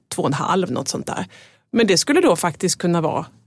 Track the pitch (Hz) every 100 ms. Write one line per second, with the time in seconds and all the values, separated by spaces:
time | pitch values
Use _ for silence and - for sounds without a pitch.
0 | _ - 156 143 - 185 180 - 135 -
1 | - - 185 - - _ _ 226 226 175
2 | - 294 359 170 180 151 185 - 180 170
3 | 156 143 165 _